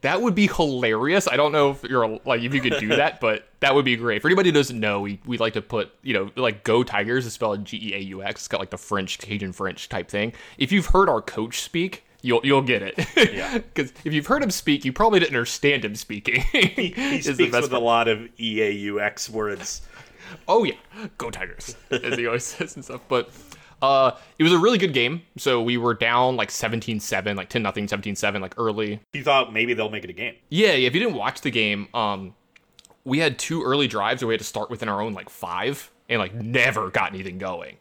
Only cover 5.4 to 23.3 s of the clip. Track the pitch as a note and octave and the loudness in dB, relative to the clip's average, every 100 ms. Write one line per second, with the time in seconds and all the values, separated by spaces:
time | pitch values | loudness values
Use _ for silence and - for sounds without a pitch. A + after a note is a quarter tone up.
5.4 | A2+ G#2+ - A2+ E2+ _ C3+ G#2+ G2+ - | 0 -2 -4 -4 -4 _ -2 -2 -2 0
6.4 | B2+ G2+ - A2+ B2+ G#2 G#2 B2+ A#2+ - | -2 0 2 2 2 -2 0 -2 -2 -4
7.4 | A2 G2+ G2+ A2 A2 G2 F#2+ F#2+ G2 G#2+ | -2 -2 -6 -10 -8 -8 -8 -8 -8 -10
8.4 | - G2 F#2+ G2+ - G2+ F#2 - - G#2 | -6 -6 -6 -10 -6 -4 -4 -8 -6 -6
9.4 | G2 F2+ F#2+ - - G#2 E2+ G2+ A2 - | -6 -6 -8 -8 -8 -8 -6 -4 -4 -6
10.4 | - - C3+ G3+ D#3+ F#3 F#3+ A#2+ - - | -20 -6 0 2 4 4 6 2 -2 -6
11.4 | A2+ - - E3 F3+ - _ _ B2 A#2 | -6 -6 -6 -4 -4 -6 _ _ 0 2
12.4 | C3+ C#3 C3 A2+ G2 - - - A3 - | 4 2 4 0 0 -4 -2 4 4 2
13.4 | - B3 - - C3+ - D#3+ D3+ D3 C#4+ | -4 -4 -4 -6 -6 -6 -4 -4 0 0
14.4 | C4 - - C#3+ - D#3 A3+ G3+ D#3+ C3+ | 0 -2 0 0 -2 2 4 4 2 0
15.4 | A#2+ - C#3+ C#3 G#2+ G#2 - G#2 A#2 A#2+ | -2 0 0 2 -2 -8 -10 -6 -2 0
16.4 | C3 D4 - - F#3+ - C#4 C#4 - C3 | 2 2 2 0 -4 -4 -4 -2 -2 0
17.4 | F3 B2 A#2+ B2 A#2 A#2 A#2 A2 A#2 - | 2 2 0 0 2 2 2 0 -4 -8
18.4 | A2+ G#2+ G#2+ G2+ G2+ G2+ G#2 - - A2 | -6 0 0 -2 -4 -2 -4 -4 -8 -4
19.4 | G#2+ G2 F2 - - - - - - F3+ | -4 -6 -8 -12 -14 -20 -20 -20 -20 -16
20.4 | - G#3+ F#3 - - G3+ G#3+ - A#2+ - | 2 2 2 -4 -16 -16 -16 -12 -12 -8
21.4 | F#2 - - A#2 - C#3 B2 B2+ A#2 A#2+ | -10 -10 -14 -16 -6 -4 -2 -2 -2 -2
22.4 | - - D#3+ - C3+ B2 - B2+ A#2 | -6 -8 -10 -10 -14 -16 -2 -2 -2